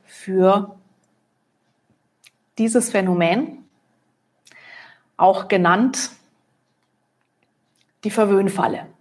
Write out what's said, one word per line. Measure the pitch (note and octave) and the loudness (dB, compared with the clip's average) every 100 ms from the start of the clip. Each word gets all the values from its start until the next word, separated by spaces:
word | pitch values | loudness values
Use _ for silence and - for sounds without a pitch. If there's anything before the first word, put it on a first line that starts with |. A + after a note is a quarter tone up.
für | _ - - F#3+ F#3 G3+ G3 - _ _ _ _ _ _ _ _ _ _ _ _ _ _ _ _ _ - | _ -16 -4 0 2 2 -2 -14 _ _ _ _ _ _ _ _ _ _ _ _ _ _ _ _ _ -4
dieses | A3+ A#3 A#3 | 0 0 0
Phänomen, | G3+ F#3 F3 E3+ G3+ D#4 - - _ _ _ _ _ _ _ _ - - - - _ _ - | -2 0 0 0 0 -4 -10 -20 _ _ _ _ _ _ _ _ -20 -20 -20 -20 _ _ 2
auch | F3+ F#3+ F#3+ | 2 2 0
genannt | G3 F3 F#3 C4 - - - _ _ _ _ _ _ _ _ _ _ _ _ _ _ _ _ _ _ | 0 2 2 0 -4 -10 -14 _ _ _ _ _ _ _ _ _ _ _ _ _ _ _ _ _ _
die | G#3+ | -6
Verwöhnfalle. | A3+ G#3 G3 G3 F#3 - - - _ | 0 2 2 0 -2 -4 -4 -12 _